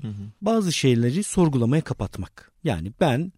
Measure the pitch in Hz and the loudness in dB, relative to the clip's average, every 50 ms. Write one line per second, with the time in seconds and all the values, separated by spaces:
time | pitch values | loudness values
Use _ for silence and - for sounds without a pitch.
0 | 143 113 104 101 98 107 - _ 202 214 226 226 202 175 147 - - 131 120 117 | -2 -6 -10 -10 -12 -14 -14 _ -2 0 0 0 0 0 -2 2 2 4 4 4
1 | 117 120 131 185 208 - - 190 175 156 139 127 117 113 135 160 147 - 123 - | 2 2 0 -2 -4 -2 2 2 4 4 4 2 2 2 2 2 0 -2 -4 -6
2 | 110 92 - - 90 - _ - - - _ _ - 160 107 80 80 98 120 - | -6 -8 -8 -10 -12 -12 _ -20 -20 -20 _ _ -4 -4 -2 -2 -4 -8 -2 0
3 | 185 151 120 131 170 190 - | 2 2 2 0 -2 -6 -10